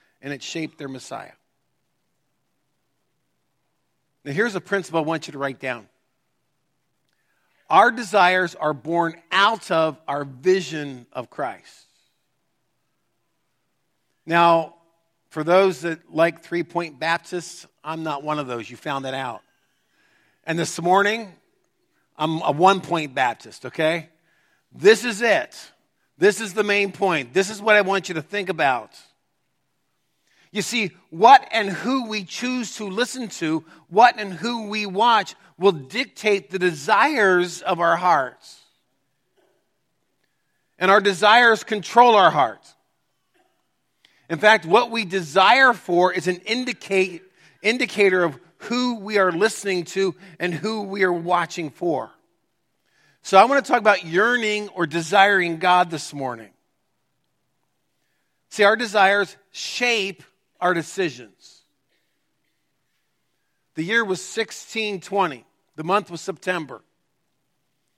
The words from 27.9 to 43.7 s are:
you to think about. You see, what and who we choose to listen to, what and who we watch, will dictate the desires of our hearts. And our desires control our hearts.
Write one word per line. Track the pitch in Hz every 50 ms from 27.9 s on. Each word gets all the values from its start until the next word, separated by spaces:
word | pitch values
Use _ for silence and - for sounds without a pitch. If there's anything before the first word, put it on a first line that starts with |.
| 196 190 - -
you | 175
to | 156
think | 147 - 208 208 190 185
about. | 180 156 151 135 127 120 107 - _ - _ _ _ _ _ _ _ _ _ _ _ _ _ _ _ _ _ _ _ _ _ _ _ _ _ _ _ _ _ _
You | - 208
see, | 185 - 226 240 214 180 - _ _ -
what | 160 165 208 240 277 - - -
and | - 226 208 196
who | 185 147 175 240 269 269 240
we | 214 214 208
choose | 190 - - - 240 254 254 254 226 - -
to | - 214 196
listen | 185 208 247 - - 262 240 190
to, | - - 175 156 160 156 156 - - - _ -
what | 165 208 240 240 - 220
and | 208 196
who | 180 151 170 240 240 226 214 202
we | 208 214 208
watch, | 202 185 190 226 240 226 214 190 - - _ _ _ _ -
will | 180 196
dictate | 175 147 131 131 165 233 269 - _ - - 214 202 196 - -
the | 175 185
desires | 180 180 160 143 139 175 214 196 233 294 311 254 208 190 185 175 180 175 165 -
of | - - 180 170
our | 175 165 170
hearts. | 170 185 180 165 143 131 123 - _ - - - _ _ _ _ _ _ _ _ _ _ _ _ _ _ _ _ _ _ _ _ _ _ _ _ _ _ _ _ _ _ _ _ _ _ _ _ _ _ _ _ _ _ _ _ -
And | - 185
our | 196 214
desires | 196 202 190 156 208 208 220 240 247 233 220 - -
control | - 226 208 170 - - 233 247 240 226
our | 208 185 165
hearts. | 143 151 131 113 101 - _ - _ _ _ _ _ _ _ _ _ _ _ _ _ _ _ _ _ _ _ _